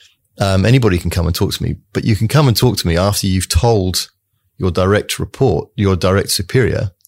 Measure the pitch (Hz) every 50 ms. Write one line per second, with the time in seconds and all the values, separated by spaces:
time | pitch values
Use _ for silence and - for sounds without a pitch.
0 | - _ _ _ _ _ _ - 104 98 95 95 95 110 127 135 - 139 127 85
1 | - 87 - 90 82 82 82 - 101 78 76 - - 80 78 - _ _ - -
2 | - - - - 113 104 - 151 151 127 107 - 131 123 101 - - 87 82 85
3 | 95 101 98 - - 98 92 92 - - - - - 120 117 101 90 92 87 -
4 | - - _ _ _ _ _ _ _ _ _ - - 92 80 92 92 95 104 101
5 | - - - - 85 - - - 139 120 87 73 - - - - 101 98 95 85
6 | - 92 95 98 - - - - - - - 131 117 82 - - 104 101 _ _
7 | _